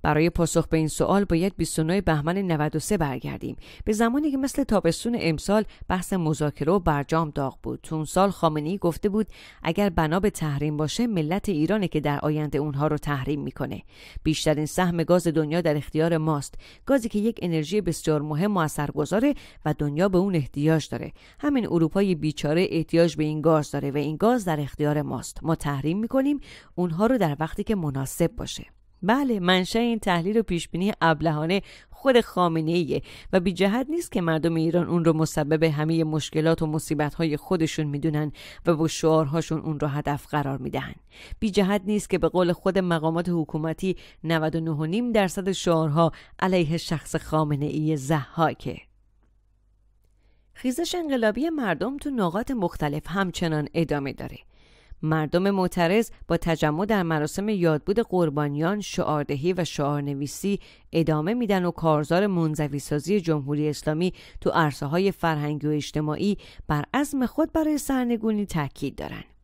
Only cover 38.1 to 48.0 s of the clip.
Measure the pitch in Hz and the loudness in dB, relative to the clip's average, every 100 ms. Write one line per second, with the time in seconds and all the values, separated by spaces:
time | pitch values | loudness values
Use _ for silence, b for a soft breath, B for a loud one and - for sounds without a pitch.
38.1 | 151 151 B B B - 156 160 - 160 | 0 -4 B B B 0 2 2 2 4
39.1 | 160 147 160 156 160 156 147 147 139 147 | 4 4 -2 -2 -4 -4 -2 -2 -2 -2
40.1 | 143 - 147 139 135 139 135 135 - _ | -4 -2 -2 -2 -4 -4 -6 -8 -14 _
41.1 | B B - 220 185 190 208 196 208 - | B B -4 0 2 2 2 0 -2 0
42.1 | 180 160 175 175 170 196 190 180 165 160 | 0 2 2 2 2 0 0 0 0 0
43.1 | 165 175 170 151 160 160 160 190 175 B | -2 0 -2 -2 -4 -4 -2 -4 -4 B
44.1 | B 160 160 160 165 160 147 156 202 247 | B -2 0 0 -2 -2 -2 -2 -2 0
45.1 | 220 190 202 185 180 180 165 160 151 165 | 2 2 0 -4 -2 2 2 2 4 2
46.1 | B B - 185 185 151 165 - 156 - | B B -4 2 2 2 -2 -2 -6 -4
47.1 | 156 - 156 156 143 147 156 156 156 | -8 -2 0 2 0 -2 -2 0 -2